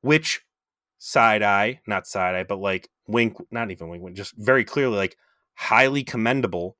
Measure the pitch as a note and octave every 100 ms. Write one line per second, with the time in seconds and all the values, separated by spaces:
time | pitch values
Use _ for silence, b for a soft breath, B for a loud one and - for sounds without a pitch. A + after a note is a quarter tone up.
0 | B2 D#3 D#3 - _ _ _ _ _ _
1 | - - A2+ G#2+ G#2 G2 G#2+ B2+ - G2
2 | - G2+ F#2 F#2 F#2 G2+ G2 F#2 - _
3 | - A2+ A#2 - - A#2 A#2 F2+ E2 F2
4 | F2+ F#2 G2+ - G#2+ C3 A2 - C3+ G#2
5 | F#2+ - _ _ _ - - A2 C3+ C#3
6 | B2+ A#2+ A2+ C3+ G#2+ F2 F2+ -